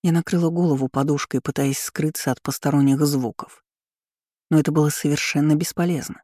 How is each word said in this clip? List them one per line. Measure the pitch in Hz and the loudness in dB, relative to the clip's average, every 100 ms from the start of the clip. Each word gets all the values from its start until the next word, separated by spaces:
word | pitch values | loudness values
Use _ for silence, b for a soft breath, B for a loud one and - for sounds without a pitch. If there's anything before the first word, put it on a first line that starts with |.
Я | 180 | 2
накрыла | 170 - 180 170 | 0 0 0 0
голову | 170 175 135 131 | 2 2 2 0
подушкой, | 135 139 143 - 131 | -2 0 -2 -2 -4
пытаясь | - 143 139 135 | -4 -2 -2 -2
скрыться | - - 156 - - | -8 -4 -4 -2 -4
от | 127 | -4
посторонних | - - 143 143 139 135 | -6 -4 0 2 4 4
звуков. | 147 143 120 - - - _ _ _ _ _ _ _ _ _ | 2 0 -4 -8 -16 -20 _ _ _ _ _ _ _ _ _
Но | 156 | 2
это | 147 | 4
было | 156 151 | 2 0
совершенно | - 147 147 - 143 151 151 | 0 -2 -2 -2 0 2 2
бесполезно. | 175 - 175 160 - - | 0 -2 -2 -2 -6 -14